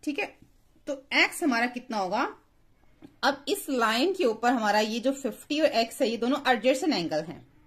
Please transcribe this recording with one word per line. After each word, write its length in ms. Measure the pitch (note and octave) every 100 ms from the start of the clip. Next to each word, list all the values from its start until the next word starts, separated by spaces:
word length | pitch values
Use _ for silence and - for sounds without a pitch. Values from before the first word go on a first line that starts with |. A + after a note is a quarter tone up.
ठीक 160 | - C#4+
है, 60 | - - - _ _ _ -
तो 60 | C#4 -
एक्स 300 | B3+ F#4+ -
हमारा 220 | E4 A#3 A#3+
कितना 320 | A#3+ A#3+ A3
होगा? 380 | F#3 G#3+ E4 - _ _ _ _ _ _ - _
अब 220 | B3 C#4+ -
इस 220 | G4 -
लाइन 440 | C4 A3+ A3+ E4
के 120 | F#4 C#4
ऊपर 240 | A3 A#3+
हमारा 300 | B3+ G#3 G#3
ये 200 | A3 A3+
जो 120 | A#3+
फिफ्टी 480 | C#4 A3+ G#3 - D4
और 80 | D#4
एक्स 340 | D#4+ - -
है, 80 | B3+
ये 80 | A3+
दोनों 340 | A#3 C#4+ -
एडजेसेंट 420 | B3 A#3 - F4
एंगल 280 | G#3+ E3 D3+
हैं। 320 | D#3+ D3+ - _